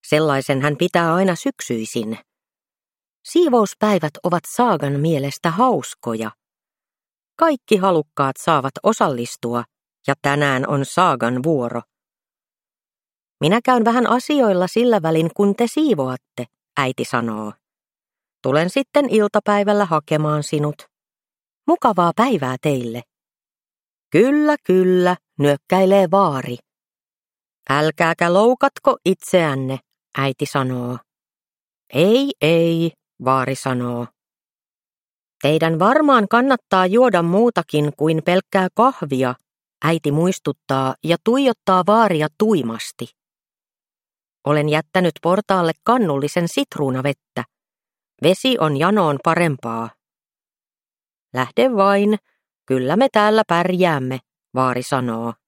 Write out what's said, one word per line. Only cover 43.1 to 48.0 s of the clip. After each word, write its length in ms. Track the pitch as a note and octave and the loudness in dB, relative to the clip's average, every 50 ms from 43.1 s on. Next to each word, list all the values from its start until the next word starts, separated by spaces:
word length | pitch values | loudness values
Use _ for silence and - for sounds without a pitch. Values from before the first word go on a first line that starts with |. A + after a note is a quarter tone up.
| _ _ _ _ _ _ _ _ _ _ _ _ _ _ _ _ _ _ _ _ _ _ _ _ _ _ _ | _ _ _ _ _ _ _ _ _ _ _ _ _ _ _ _ _ _ _ _ _ _ _ _ _ _ _
"Olen 240 | C#3+ D3 D3+ D3 D3+ | -2 0 0 0 0
jättänyt 440 | D3 D#3 D#3+ _ - F#3 F3+ E3 - - | 0 -2 -2 _ -2 0 0 0 -2 -2
portaalle 500 | - E3 F#3 G3 - - G3 F#3 E3+ E3 D#3+ _ _ | -2 0 0 0 0 0 0 0 0 -2 -4 _ _
kannullisen 640 | - A#3 B3+ A3 E3 C#3+ C#3 C#3 D3 - F3+ E3+ | 0 0 2 2 0 -2 -2 -4 -2 -2 -2 -2
sitruunavettä. 960 | E3+ - C#4 C#4+ _ - D#3+ D3 C3+ B2+ C3 C3 C#3+ C3+ _ _ _ _ B2 A#2 _ _ _ _ _ _ _ _ _ _ _ | -2 -2 -4 -4 _ -4 -4 -4 -2 -2 -2 -2 -4 -4 _ _ _ _ -10 -10 _ _ _ _ _ _ _ _ _ _ _